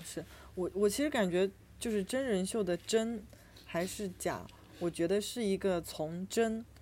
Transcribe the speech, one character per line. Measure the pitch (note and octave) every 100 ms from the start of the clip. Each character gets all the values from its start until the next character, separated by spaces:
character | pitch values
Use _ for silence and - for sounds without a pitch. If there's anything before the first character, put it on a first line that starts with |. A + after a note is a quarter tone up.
是。 | E3+ - - - -
我， | - F3
我 | F#3 G#3
其 | G3+
实 | D4
感 | C4 F#3
觉 | F3 G3 - - -
就 | A#3+
是 | G#3
真 | F#3+ C4
人 | C4+ F#3+
秀 | F#3+ A3+
的 | F3+ F3
“真” | - A3 A3+ A#3 - - - - -
还 | E3+ F#3
是 | - G3+ F3+
假， | F3+ A2 - - - -
我 | F3
觉 | E3 E3+
得 | G3+
是 | G3+ B3
一 | G#3 F#3
个 | G3 F3
从 | - - D#3 E3+ F#3+
真 | A#3 A3+ A3 A#3 -